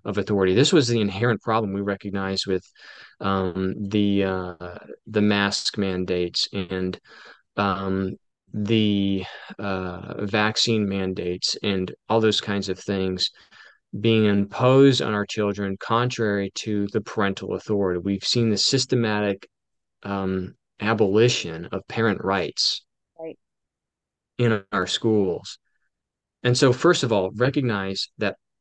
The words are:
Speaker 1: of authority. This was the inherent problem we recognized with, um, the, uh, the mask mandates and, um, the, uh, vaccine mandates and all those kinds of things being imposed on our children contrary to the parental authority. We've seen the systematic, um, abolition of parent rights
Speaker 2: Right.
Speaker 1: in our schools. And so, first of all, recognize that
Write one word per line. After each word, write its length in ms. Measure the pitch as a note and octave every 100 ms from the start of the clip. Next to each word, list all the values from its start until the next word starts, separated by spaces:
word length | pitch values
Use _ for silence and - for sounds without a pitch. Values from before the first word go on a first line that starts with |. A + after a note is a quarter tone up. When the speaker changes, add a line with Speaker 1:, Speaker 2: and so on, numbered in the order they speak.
| -
Speaker 1:
of 120 | G2+
authority. 360 | G2 G2+ F#2
This 200 | F#2+ C#3+
was 140 | E3+ A#2+
the 120 | A#2
inherent 420 | G2+ F#2+ A#2+ G#2+
problem 320 | - A2+ G#2
we 80 | G2
recognized 640 | G2+ G2 G2+ G2 F#2+ F#2+ G2
with, 180 | F#2 - _ - - - -
um, 540 | G2 G2 F#2 F2 F#2+ G#2 G2
the, 340 | G#2+ G2+ G2 F#2+
uh, 520 | F#2 F2+ F2 F2 F2 - - -
the 140 | G#2+
mask 560 | G#2 G2+ G2+ - - -
mandates 720 | G2 F#2 F#2 F2+ F2 - -
and, 480 | G2+ F2+ F#2 F#2 F2+ _ - - - _ -
um, 600 | G2+ F#2 G2 F#2+ F#2+ - _ _ _
the, 680 | G#2+ G#2 A2 G#2+ G2+ G2 G2 F2+ - - -
uh, 680 | G2+ F#2+ F#2 F2+ F#2+ - G#2
vaccine 640 | G#2+ G#2+ - - A2+ G2+
mandates 680 | G2 F#2+ F#2 F2+ F2+ - -
and 300 | G#2 F#2+ F#2 - -
all 100 | A2+
those 220 | A2 G#2
kinds 260 | - G2+ F#2+
of 100 | F#2
things 540 | - G2 F#2+ F#2 - - - - - _ _ A2+
being 240 | A2+ A2 G#2+
imposed 760 | G2+ G2+ - B2+ C3+ C#3 B2
on 120 | C#2
our 120 | G#2 G2+
children 520 | A2 G#2 G2 G2 F#2+
contrary 720 | - A#2 B2 B2 G#2+ G2+ G2 -
to 320 | A2+ G#2 G2+
the 100 | A2+
parental 540 | G#2 - G2 G2 G2 F#2
authority. 440 | - G#2 F#2+ F2+
We've 200 | F#2 G2
seen 260 | - A#2+ A2+
the 80 | G2+
systematic, 920 | - C3 - B2+ A2+ G#2 G#2 G2 - _ _ _ _ _
um, 520 | G2+ G2 F#2+ F#2 F#2 - _ -
abolition 880 | G#2+ A2 G2+ G#2 A#2+ B2 E2+ E2 E2+
of 160 | F#2+ -
parent 360 | - A2+ G2
rights 600 | F#2+ F#2+ D#2+ - - - _ _ _ -
Speaker 2:
Right. 180 | D#3+ - _ _ _ _ _ _ _ _ _ -
Speaker 1:
in 260 | A#2+ G#2+ G2
our 160 | G2 F2
schools. 720 | - A#2 G#2+ F#2+ E2 - - _ _ _ _ _ _ _ _
And 140 | B2 B2
so, 140 | C3+
first 320 | B2 E3 F3
of 80 | B2+
all, 200 | G#2+ F#2
recognize 760 | G#2+ B2+ D3 B2+ G2+ F#2+ G2 - -
that 180 | G2+ - _ _